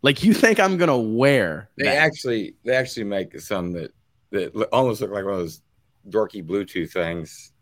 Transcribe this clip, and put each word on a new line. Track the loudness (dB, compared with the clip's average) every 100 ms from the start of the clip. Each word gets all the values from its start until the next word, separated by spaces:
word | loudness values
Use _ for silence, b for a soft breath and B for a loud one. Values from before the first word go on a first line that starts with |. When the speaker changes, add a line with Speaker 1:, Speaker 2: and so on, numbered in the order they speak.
Speaker 1:
Like, | 2 4
you | 4
think | 6 4 4
I'm | 2 4
gonna | 2 2
wear | 0 2 4 4 2 -2 -10 -4
Speaker 2:
They | 0
Speaker 1:
that?" | 2
Speaker 2:
actually, | 2 0 -4 -4 -4 -8
they | -2 0
actually | -2 -6 -4
make | -4 -6 -10
some | -6 -4 -4
that, | -6 -10 _ _ _ _
that | -4 -4 -4
lo-, | 0
almost | 2 2 0
look | -4
like | -4 -4
one |
of | -4
those | -6 -8 _ _ _ _ -6
dorky | -2 -2 -6 -4
Bluetooth | -4 -4 -6 -4
things. | -4 -4 -4 -10 -16 -20 _